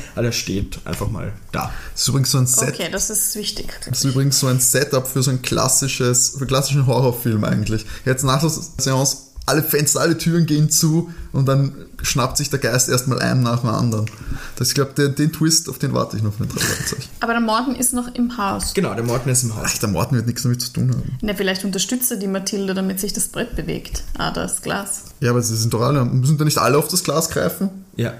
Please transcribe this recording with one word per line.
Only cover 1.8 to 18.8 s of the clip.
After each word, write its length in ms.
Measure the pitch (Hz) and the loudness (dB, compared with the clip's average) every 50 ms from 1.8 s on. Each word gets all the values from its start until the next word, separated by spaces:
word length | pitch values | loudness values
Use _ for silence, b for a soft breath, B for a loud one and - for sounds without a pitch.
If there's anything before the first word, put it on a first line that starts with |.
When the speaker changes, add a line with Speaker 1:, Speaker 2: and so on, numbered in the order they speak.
| B B B | B B B
Speaker 2:
Das 80 | B | B
ist 60 | - | 0
übrigens 240 | - 123 135 127 - | 2 2 2 2 2
so 80 | - 131 | 2 2
ein 80 | 127 | 4
Set- 220 | 127 - - - - | 4 2 2 2 0
Speaker 3:
Okay, 200 | - - 180 160 | -2 -2 -4 -4
das 200 | 190 196 - - | -4 -2 -2 -2
ist 240 | 214 - - - - | -2 -2 -2 -2 -4
wichtig. 320 | 208 202 - - - - - - - - | -4 -6 -6 -6 -6 -6 -8 -8 -8 -8
Speaker 2:
Das 160 | - 123 - - | -6 -2 0 0
ist 80 | 135 | 0
übrigens 280 | 123 135 135 143 135 - | 2 2 2 2 2 2
so 80 | 139 | 2
ein 120 | 127 127 127 | 2 2 4
Setup 460 | - - - 127 - - 143 131 131 | 4 4 2 2 2 2 0 0 0
für 160 | - - 139 | 0 0 0
so 80 | 127 143 | 2 2
ein 140 | 127 123 - | 2 0 0
klassisches, 920 | - 120 113 113 131 - - 139 131 - - 127 123 123 - - - - 139 | -2 0 0 2 2 2 2 0 0 0 0 2 2 4 4 2 0 0 -2
für 80 | 135 | -2
klassischen 400 | 120 131 135 135 135 139 147 131 | 0 0 0 2 2 2 4 4
Horrorfilm 560 | 135 117 123 131 123 120 - - 120 110 107 110 | 4 4 4 4 2 2 0 0 0 2 2 2
eigentlich. 420 | 120 - 113 107 101 113 110 - B B B B | 2 2 2 2 0 0 -2 -2 B B B B
Jetzt 180 | 123 131 135 143 | -2 0 2 2
nach 180 | 131 131 143 | 2 2 4
der 80 | 165 156 | 2 0
Seance, 680 | - - - - - 139 127 135 131 131 139 139 - - - - - - - | 0 -2 -6 -8 -6 -4 0 2 2 2 2 0 0 -4 -8 -18 -16 -6 -2
alle 180 | - 135 156 151 | 0 2 2 2
Fenster, 380 | - - 147 151 - - 127 | 2 2 2 2 2 2 2
alle 160 | 139 165 160 | 2 2 2
Türen 280 | 165 - 170 165 170 165 | 2 2 2 2 4 4
gehen 240 | 151 151 151 151 156 | 4 4 4 4 4
zu 400 | - - 170 156 156 170 165 B B B B B | 4 4 2 4 4 2 0 B B B B B
und 140 | B 135 135 | B 0 2
dann 260 | 135 135 139 139 135 - - - - - - | 4 4 4 2 2 -2 -6 -14 -16 -10 -4
schnappt 340 | - - - 139 123 131 127 | -2 0 0 2 0 0 0
sich 140 | - 143 - | -2 -2 0
der 100 | - 131 | -2 0
Geist 300 | - 113 120 127 - - | 0 2 2 2 2 4
erstmal 300 | 131 123 - 131 120 - | 2 2 2 0 0 2
einen 220 | - 120 123 131 123 | 2 2 4 4 4
nach 180 | 117 120 120 | 2 2 2
dem 80 | 120 113 | 0 0
anderen. 380 | 107 101 120 120 107 107 110 107 B B B B B B B B B | 0 2 0 0 0 0 -2 -2 B B B B B B B B B
Das, 100 | B 127 | B -2
ich 60 | - - | 0 0
glaub, 180 | 143 135 - - | 0 0 0 2
den, 200 | - 143 139 131 | 2 2 2 2
den 160 | - 147 160 | 2 2 2
Twist, 380 | - - 160 160 156 - - - | 2 2 2 4 4 2 0 -2
auf 100 | - - | -4 -4
den 140 | 143 135 123 | -4 -2 0
warte 240 | 123 113 - - | 0 -2 -2 -2
ich 40 | 110 107 | -2 -2
noch 100 | 104 101 | -2 -2
von 160 | 113 - - | -2 -4 -4
den 80 | - | -4
drei 80 | - - | -2 -2
Fragezeichen. 440 | - - - - - - - - - - - | -2 -2 -2 -4 -4 -6 -6 -8 -10 -8 -4
Speaker 3:
Aber 100 | 233 226 | -2 0
der 100 | 226 233 | 0 2
Morten 320 | 233 220 214 233 254 277 240 | 2 2 2 2 0 0 -2
ist 180 | - 247 - 247 | 0 0 0 0
noch 200 | 247 240 240 - | -2 -4 -4 -2
im 240 | 247 240 240 - | -2 -2 -2 0
Haus. 360 | - 202 196 208 196 185 - - | -2 -2 -2 -2 -2 -4 -2 0
Speaker 1:
Genau, 200 | 202 | 0